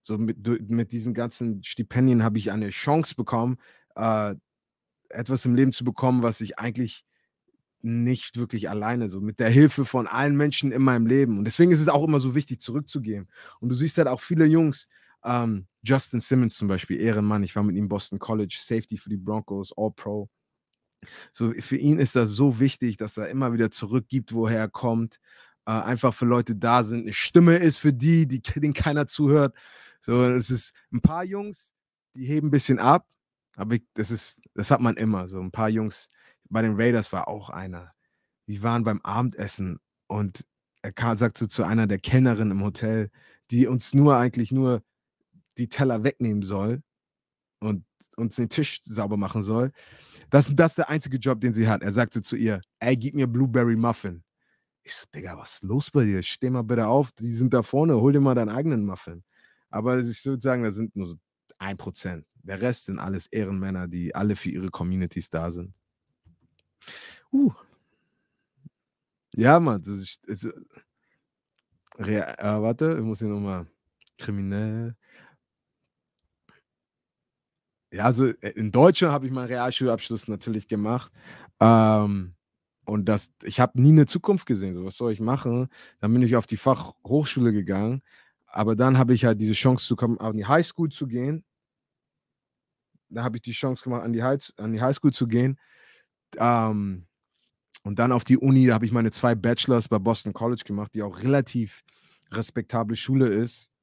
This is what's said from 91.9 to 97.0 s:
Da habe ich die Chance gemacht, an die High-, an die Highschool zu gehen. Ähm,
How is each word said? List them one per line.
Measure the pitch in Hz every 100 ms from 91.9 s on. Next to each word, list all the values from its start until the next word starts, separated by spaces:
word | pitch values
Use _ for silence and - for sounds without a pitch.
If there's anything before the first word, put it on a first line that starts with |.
| _ _ _ _ _ _ _ _ _ _ _ _
Da | 110
habe | 120 113
ich |
die | -
Chance | 117 135 127
gemacht, | - 120
an | 101
die | 117
High-, | 123 143 - -
an | 107
die | 110
Highschool | 127 135 147
zu | - 120
gehen. | 117 131 135 _ _ _ _ _ _ _ -
Ähm, | 117 120 110 104 101 92